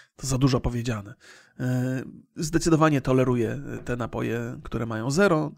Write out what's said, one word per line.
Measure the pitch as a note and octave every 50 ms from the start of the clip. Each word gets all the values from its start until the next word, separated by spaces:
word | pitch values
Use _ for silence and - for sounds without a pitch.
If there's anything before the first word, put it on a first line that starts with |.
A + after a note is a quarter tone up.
| - _ _
To | - -
za | B2+ C3+ B2+
dużo | C#3 C3+ C3 A#2+
powiedziane. | - C3 A#2+ A#2+ A2+ B2 A#2 G#2+ G2+ G#2 B2+ - - - - - - _ _ -
E, | C3 B2+ B2+ B2+ B2 B2+ C3 C3 - - - - - _ _
zdecydowanie | - E3 D3+ E3 E3 - E3+ D#3+ D3 D#3 D#3 D3 C3+
toleruję | B2+ C3+ B2+ C3 B2+ B2+ B2 A#2+ A2+ A2 A#2 C#3 C#3 A#2 A#2+ A2+ -
te | - B2
napoje, | A#2+ A#2 A2 - A2+ A#2+ A#2 A2+ A#2 A#2 A#2 B2+ D3
które | - - - A#2 A#2
mają | A2+ A2+ A2 A2 C3+
zero. | C#3 E3+ G3+ G3 E3+ D#3 D#3 D3 -